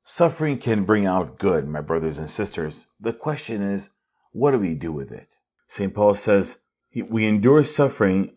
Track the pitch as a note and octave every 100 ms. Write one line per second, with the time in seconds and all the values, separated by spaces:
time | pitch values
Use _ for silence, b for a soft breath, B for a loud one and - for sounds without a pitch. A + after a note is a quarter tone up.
0 | - - E3+ D#3 D#3 C3+ B2 G#2+ F#2+ G#2+
1 | G2 F#2 E2+ - G2 E2 C#2+ D2+ D2+ E2
2 | D#2+ D2+ D2+ - G2 - D#2 D2+ - _
3 | A2+ A2+ D#3 C#3+ - A2 G2 G2 - _
4 | _ _ _ G#2 C#3 B2+ F#2 D#2 E2 D2
5 | C2+ - - _ _ _ - - G2 G#2
6 | G#2 G2+ A2 G2+ F#2 - _ _ _ A#2
7 | G2+ A2 A2 G#2+ A#2 D3+ C#3+ - C#3 -
8 | G2 F#2 -